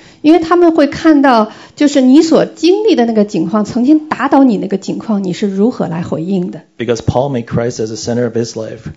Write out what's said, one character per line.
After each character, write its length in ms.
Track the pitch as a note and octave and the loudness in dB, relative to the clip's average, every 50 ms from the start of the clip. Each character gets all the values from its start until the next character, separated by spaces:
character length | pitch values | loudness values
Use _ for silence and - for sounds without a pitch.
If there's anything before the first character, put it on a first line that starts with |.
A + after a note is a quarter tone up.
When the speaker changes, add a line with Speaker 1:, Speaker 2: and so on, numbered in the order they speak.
| - - - _ | -20 -20 -18 _
Speaker 1:
因 140 | - D4 D#4+ | 2 4 4
为 60 | F4+ | 4
他 160 | E4 - F4+ | 2 2 2
们 160 | F4 F4 E4+ | 4 4 4
会 160 | D#4+ E4 C#4+ C#4 | 4 2 0 0
看 340 | - - - D#4+ D#4 C#4 | -2 0 2 4 4 4
到， 300 | C4+ C#4 B3 A3+ G#3+ G#3+ - - - - _ | 4 4 4 2 2 -2 -6 -18 -20 -20 _
就 140 | - D4 C#4+ | -2 -2 2
是 140 | - C#4 | 2 2
你 180 | B3+ B3+ C4 D#4 | 4 6 6 6
所 240 | E4+ D#4+ D4 F#3 - | 4 4 2 2 2
经 400 | - - - - E4+ F#4+ G#4 G#4+ | 0 -4 -2 0 2 2 2 2
历 120 | A4 D#4 | 2 2
的 100 | A#3+ A#3+ | 2 0
那 80 | A#3 A3+ | 0 0
个 100 | G#3+ G3+ | 0 -2
境 240 | G#3 - E3+ D#3+ F3 | 0 -2 -4 -4 -2
况， 160 | G#3+ G#3+ G#3 | -2 -2 -4
曾 220 | - - A#3 A#3+ | -2 -2 -2 2
经 240 | C4+ D#4 D4+ D4+ - | 2 2 2 0 -4
打 180 | - - A#3 C4+ | -6 -6 -2 0
倒 160 | E4 C#4 C#4 | 2 4 4
你 140 | B3+ G#3 F3+ | 4 2 0
那 100 | F3+ G3 | -2 -4
个 80 | G3 | -6
境 220 | F#3+ - - - G3 | -6 -6 -6 -8 -8
况， 260 | - - G#3+ G3 G3 | -4 -4 -4 -2 -2
你 80 | F#3 | -4
是 160 | E3+ - A3 G3+ | -4 -4 -4 -4
如 220 | F#3+ F#3+ G3+ B3 | 0 0 0 0
何 180 | B3 - F#3 E3 | 0 -4 -6 -6
来 140 | D#3 F3 | -4 -6
回 200 | E3 - - - | -6 -6 -6 -6
应 280 | D#3+ F#3 G3+ F3+ F3 G3 | -4 -4 -4 -4 -4 -6
的。 100 | - D#3+ - _ _ | -10 -14 -18 _ _
Speaker 2:
Because 220 | - A#2 A2+ A#2 G#2+ | -8 -4 -4 -4 -2
Paul 320 | - - - B2 C3+ C#3+ | -2 -2 -2 0 -2 -2
made 160 | C3+ A#2+ A#2 | -4 -6 -6
Christ 340 | - - A#2+ A#2 B2 B2 - | -4 -4 -4 -4 -4 -4 -6
as 60 | A2+ | -6
the 100 | G#2+ A2+ | -8 -8
center 280 | G#2+ - B2 A#2 A#2+ B2 | -8 -6 -4 -4 -2 -2
of 120 | A#2 A2 | -2 -2
his 160 | A2+ A2+ A2+ - | -4 -6 -4 -8
life. 340 | A2+ A2 - - - - - - | -10 -10 -10 -12 -14 -14 -16 -16